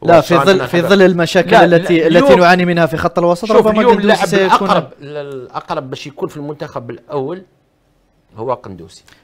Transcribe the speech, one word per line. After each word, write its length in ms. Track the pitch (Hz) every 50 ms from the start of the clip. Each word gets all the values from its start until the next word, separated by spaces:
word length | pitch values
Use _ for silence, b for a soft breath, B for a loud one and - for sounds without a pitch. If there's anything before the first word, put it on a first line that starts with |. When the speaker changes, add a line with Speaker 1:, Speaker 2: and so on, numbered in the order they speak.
| -
Speaker 1:
لا، 180 | 160 170 160
في 140 | 143 - 170
Speaker 2:
والشان 180 | 165 165 185 190
Speaker 1:
ظل، 60 | 170
Speaker 2:
أنا 80 | 131
Speaker 1:
في 100 | 120 -
Speaker 2:
حضر- 100 | 175 165
Speaker 1:
ظل 140 | - 202 202
المشاكل 500 | 190 180 185 170 165 160 - 185 170 175
Speaker 2:
لا، 140 | 220 220 175
Speaker 1:
التي، 340 | 175 175 170 185 180 175 160
Speaker 2:
لا، 80 | 156
Speaker 1:
التي 160 | 165 165 175 143
Speaker 2:
اليوم 140 | 143 135 -
Speaker 1:
نعاني 260 | 175 170 180 185 180
منها 200 | 175 175 170 170
في 120 | 165 165
خط 220 | 156 - 170 - 180
الوسط، 260 | 170 170 175 175 226
Speaker 2:
شوف، 120 | 214 214
Speaker 1:
ربما 140 | 226 214 220
Speaker 2:
اليوم 200 | 214 220 233 247
Speaker 1:
قندوسي 120 | 220 196 202
Speaker 2:
اللاعب 240 | 208 214 175 196
Speaker 1:
سيكون 400 | 185 202 196 190 185 214 - 196
Speaker 2:
الاقرب، 220 | 190 196 170 156 - - -
الاقرب 880 | 143 139 147 147 143 143 139 131 123 - - 151 - - 170 156 139 131
باش 180 | 135 - -
يكون 220 | 147 139 - 190 175
في 80 | -
المنتخب 520 | 151 143 147 147 143 160 143 - 139 120 120
الاول 540 | 120 - _ - 151 143 131 143 175 190 190 _ _ _ _ _ _ _ _ _ _ _ _ _ _ _ _ _ -
هو 160 | 107 117 131 123
قندوسي. 500 | - - 107 95 85 80 82 - - _ b b b